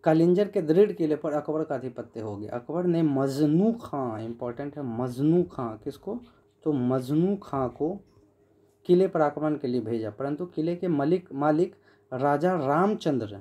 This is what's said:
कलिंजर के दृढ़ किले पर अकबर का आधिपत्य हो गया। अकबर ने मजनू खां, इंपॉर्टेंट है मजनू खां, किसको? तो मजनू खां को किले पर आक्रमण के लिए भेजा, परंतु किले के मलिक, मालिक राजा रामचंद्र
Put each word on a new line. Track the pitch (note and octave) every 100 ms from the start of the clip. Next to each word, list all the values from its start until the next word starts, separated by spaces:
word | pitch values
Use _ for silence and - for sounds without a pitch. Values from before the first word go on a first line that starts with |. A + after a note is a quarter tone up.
कलिंजर | E3 D#3+ E3+ F3+ G3+
के | G3+
दृढ़ | D#3 D#3+ G#3
किले | F3 D#3 D3+
पर | D#3+
अकबर | D3 D3 D#3
का | D#3
आधिपत्य | C3+ B2+ A#2 A2+ A2+
हो | G#2+ G#2
गया। | G#2+
अकबर | A#2+ A#2 D#3
ने | F3+ E3+
मजनू | D#3+ C3+ C#3 C3+ D3+ D#3+ G#3+
खां, | A3+ - C#3+ B2+ A2
इंपॉर्टेंट | A2+ A#2 B2 A#2+ C#3+ D3
है |
मजनू | C3+ A2+ B2+ B2 D3+ F3
खां, | F3 - A#2 A2
किसको? | C#3+ - - A#3+ A#3+ _ _ _
तो | D#3
मजनू | C#3+ B2 C3 B2 D3+ F#3 G3
खां | - C#3 B2
को | - D3+ G3+ _ _ _ _ _ _ _ _ -
किले | F3 F#3+
पर | E3
आक्रमण | D3 D3 D#3 D3+
के | B2+
लिए | B2
भेजा, | A2 A#2 A2
परंतु | G#2+ C#3 D3 F3
किले | - D#3+ F3
के | F#3
मलिक, | D3 C#3+ F#3 -
मालिक | C3+ D3 D#3 F3+ - _ _ _
राजा | B2+ C#3+ C#3+ F3 F#3
रामचंद्र | C3+ D3 G3+ G#3 E3+ C3+ G#2 G2